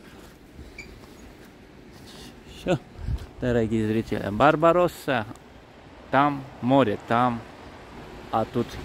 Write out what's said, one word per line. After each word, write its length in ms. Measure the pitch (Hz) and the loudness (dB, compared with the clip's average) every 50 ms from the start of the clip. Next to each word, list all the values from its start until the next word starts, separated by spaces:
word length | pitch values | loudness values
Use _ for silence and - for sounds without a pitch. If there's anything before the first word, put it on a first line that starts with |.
| - - - - - - - - - - - - - - - - - - - - - - - - - - - - - - - - - - - - - - - - - - - - - - - - - - - | -20 -20 -20 -20 -20 -20 -20 -20 -20 -20 -20 -20 -20 -18 -18 -18 -18 -18 -20 -20 -20 -20 -20 -20 -20 -20 -20 -20 -20 -20 -20 -20 -20 -20 -20 -20 -20 -20 -20 -20 -20 -20 -18 -18 -18 -18 -18 -20 -20 -20 -18
Все, 220 | - - 185 180 - - - - - - - - - - - - - | -8 -2 -2 -2 -2 -2 -10 -16 -10 -6 -6 -6 -6 -6 -12 -10 -4
дорогие 440 | 131 127 120 120 113 107 113 110 110 | -2 0 2 2 2 2 0 0 0
зрители. 440 | 107 110 113 107 - 107 104 - 101 | 2 0 0 0 -2 -4 -4 -4 -4
Барбаросса. 960 | 101 107 127 147 151 151 160 165 165 180 180 170 170 - - - 135 117 107 110 - - - - - - - - - - - - - - - - | 2 6 6 6 6 6 4 4 6 6 4 2 0 -4 -4 -2 -2 -2 -4 -6 -12 -18 -20 -20 -20 -20 -20 -20 -20 -20 -20 -20 -20 -20 -6 0
Там 320 | - 131 143 147 143 139 131 131 - - | 2 4 4 4 0 -2 -8 -12 -10 -4
море, 360 | 117 120 135 139 131 107 101 98 - | 2 4 6 6 6 4 2 -2 0
там. 340 | - 120 117 127 123 120 117 113 - - - - - - - - - - - - - - - - - | 2 2 4 4 2 0 -2 -8 -12 -16 -18 -18 -18 -18 -20 -20 -18 -18 -18 -16 -16 -16 -16 -8 -2
А 160 | - 113 110 | -2 0 0
тут 200 | - - 120 113 - - - - | 0 -2 -4 -4 -4 -6 -8 -4